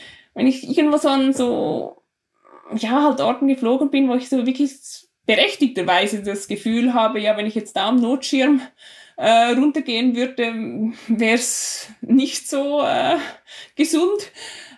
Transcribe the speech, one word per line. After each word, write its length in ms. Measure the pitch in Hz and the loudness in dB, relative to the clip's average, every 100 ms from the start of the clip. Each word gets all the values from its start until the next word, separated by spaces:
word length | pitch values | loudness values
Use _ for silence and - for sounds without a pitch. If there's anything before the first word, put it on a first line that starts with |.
| - - _ - | -20 -20 _ 0
wenn 120 | 262 | 0
ich 220 | 262 - 302 | 0 -2 0
irgendwo 200 | 302 294 | 2 2
so 120 | 294 | 2
an 240 | 269 269 | 2 2
so, 680 | 262 247 208 - 127 55 - _ _ _ _ _ - - 220 | 2 0 0 -2 -4 -6 -14 _ _ _ _ _ -20 -10 -6
ja, 280 | 226 269 | 0 2
halt 160 | 294 254 | 2 2
Orten 280 | 240 254 277 | 0 2 0
geflogen 420 | 254 233 269 285 | 2 2 2 2
bin, 200 | 277 262 | 2 2
wo 60 | 254 | 0
ich 140 | 254 | 0
so 160 | 262 240 | -2 0
wirklich 260 | 262 285 - - - _ _ - | 0 -2 -4 -20 -20 _ _ -2
berechtigterweise 960 | 214 415 - 262 190 180 180 208 214 | 2 0 0 -2 0 0 2 2 -2
das 260 | 202 202 - | -6 -8 -8
Gefühl 460 | 202 220 233 247 | -6 -2 0 2
habe, 260 | 240 220 214 | 2 0 0
ja, 160 | 208 208 | 0 0
wenn 120 | 214 | -2
ich 80 | 214 | -4
jetzt 200 | - - | -6 -4
da 120 | 208 | 0
am 80 | 247 | 2
Notschirm, 640 | 233 269 - 269 262 269 - _ - - - - | 2 -2 -2 2 4 2 0 _ -20 -20 -18 -2
äh, 360 | 220 226 240 | 4 4 4
runtergehen 600 | 240 294 294 262 226 254 233 | 2 2 0 -4 0 0 0
würde, 380 | 262 262 233 226 226 233 220 - - | -2 -2 -4 -4 -8 -4 -6 -6 -4
wär's 840 | 220 226 233 - - - - - - | 0 2 2 0 -4 -6 -10 -14 -10
nicht 460 | - 262 277 - - | 2 2 2 -4 -6
so, 340 | 277 285 294 | -4 -2 0
äh, 360 | 240 - - 320 - - _ - - - | 0 0 0 0 -4 -14 _ -20 -8 -2
gesund, 560 | 302 311 359 415 - - - - - | 2 2 2 0 -6 -16 -18 -18 -20